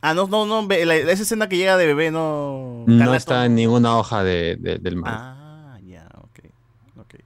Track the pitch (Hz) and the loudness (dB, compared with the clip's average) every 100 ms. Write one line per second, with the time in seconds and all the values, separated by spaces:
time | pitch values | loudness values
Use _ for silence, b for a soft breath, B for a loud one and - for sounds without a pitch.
0 | 156 165 190 214 208 220 202 190 170 160 | -2 -2 0 0 0 -2 0 0 2 0
1 | 151 190 214 220 208 185 190 185 165 147 | 2 0 -2 -4 -2 0 2 2 2 2
2 | 160 160 160 151 143 135 127 120 117 117 | 0 -2 -4 -4 -6 -8 -12 -4 4 6
3 | 120 127 - 127 120 117 113 120 120 117 | 6 2 0 0 2 2 2 2 4 2
4 | - 110 95 90 85 85 85 85 90 87 | 0 -2 0 0 -2 -6 -6 -6 -6 -6
5 | 87 113 127 135 147 156 151 120 92 85 | -8 -10 -14 -20 -20 -20 -20 -20 -20 -20
6 | 80 - - - 78 _ _ _ _ - | -20 -20 -20 -20 -20 _ _ _ _ -20
7 | 107 - | -20 -20